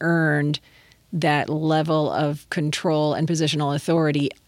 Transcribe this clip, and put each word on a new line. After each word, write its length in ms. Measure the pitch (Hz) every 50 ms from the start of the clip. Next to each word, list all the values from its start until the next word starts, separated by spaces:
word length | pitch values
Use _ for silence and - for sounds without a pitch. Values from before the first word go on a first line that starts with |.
earned 580 | - 170 170 165 160 156 147 147 143 147 147 - - - _ - - _ - _ _ _ -
that 360 | 165 156 160 147 147 - -
level 600 | 151 151 156 160 156 156 156 160 160 156 151 131
of 360 | 73 87 151 147 151 147 - _
control 640 | - 175 151 151 151 - - 185 156 151 151 151 143
and 140 | - 160
positional 460 | 160 170 156 165 147 151 147 147 139 143
authority 540 | 147 - - 165 165 160 151 147 147 143 135 - _ _